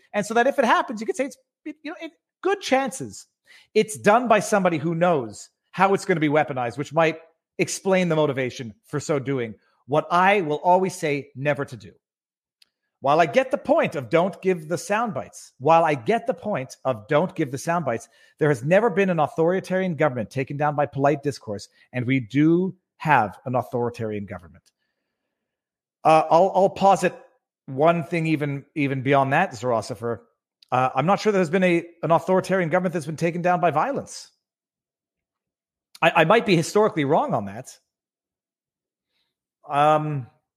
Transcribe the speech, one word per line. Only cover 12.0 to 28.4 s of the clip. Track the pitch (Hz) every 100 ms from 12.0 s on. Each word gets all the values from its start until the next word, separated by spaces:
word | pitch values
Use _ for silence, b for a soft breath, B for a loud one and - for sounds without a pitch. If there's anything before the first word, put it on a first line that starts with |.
| _ _ _ _ _ _ _ _ _ _
While | 131 156
I | 170
get | 247 262
the | 277
point | - 320 214 156
of | 123
don't | 165 190 -
give | 185 180 156
the | 170
sound | - 208 240 135
bites, | 90 - - -
while | 131 165
I | 165 147
get | 110 226 233
the | 202
point | 214 165 131 - 135
of | 117 101
don't | 151 180
give | - 143
the | 135
sound | - 175 131
bites, | 117 - b b b
there | 151
has | 135
never | 139 190 233
been | 180 190
an | 170
authoritarian | 143 - 165 185 185 185 185 143
government | 151 123 104
taken | - 135 143
down | 147 143
by | 143
polite | 139 139 151
discourse, | 147 - - 101 - b b
and | 123 120
we | 135
do | 110 135 156 170 185 - _ _
have | 156 135 104 - -
an | 123
authoritarian | 120 123 120 117 113 104 101
government. | 92 85 - _ _ _ _ _ _ _ _ _ _ _ _ _ _
Uh, | 151 160 156
I'll, | 160 190
I'll | 190 190
posit | - 196 185 185 - - _ _ _ -
one | 131 160 170
thing | 147 175 160
even, | 151